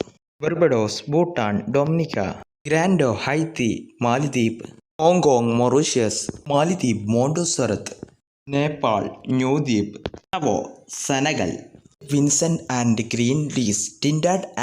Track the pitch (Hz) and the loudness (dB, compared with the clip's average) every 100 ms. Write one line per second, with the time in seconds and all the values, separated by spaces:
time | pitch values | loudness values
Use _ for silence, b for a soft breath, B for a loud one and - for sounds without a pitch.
0 | - - _ - 151 170 165 123 107 - | -12 -14 _ -6 -4 2 2 4 0 -4
1 | - 151 175 131 107 101 - 135 143 165 | -2 0 0 0 0 0 0 0 2 0
2 | 156 113 95 78 - _ - 156 180 180 | -2 -2 -4 -6 -14 _ -2 0 2 4
3 | 131 110 - 147 160 - 120 - - - | 2 0 -2 -2 -2 -2 -2 -2 -6 -4
4 | 120 123 147 127 113 - - - _ - | 0 0 0 0 0 -2 -12 -20 _ 2
5 | 160 180 147 123 117 117 123 131 156 127 | 4 6 6 4 4 2 4 4 2 0
6 | 107 - - - - 143 160 180 127 104 | 0 -2 -8 -8 -2 0 2 0 0 0
7 | 101 117 131 160 170 - 117 104 - - | 0 0 2 0 -2 -2 -2 -2 -6 -16
8 | - _ _ _ - 139 147 147 127 104 | -20 _ _ _ -6 -2 -2 -2 0 0
9 | 104 - - 127 131 147 139 107 101 - | -2 -6 -4 0 0 0 2 0 0 -6
10 | - - _ 185 143 98 - - - - | -12 -12 _ -4 0 0 -4 -12 -16 -10
11 | - 135 147 143 90 - - - - _ | -2 0 0 0 -2 -4 -12 -20 -20 _
12 | - 143 147 - 165 165 - 127 120 113 | -2 0 2 2 0 -2 -2 0 2 2
13 | 113 117 120 147 147 135 110 101 - - | 0 0 0 0 -2 -2 0 -2 -4 -4
14 | 143 156 175 185 - - | -2 0 2 0 -4 -6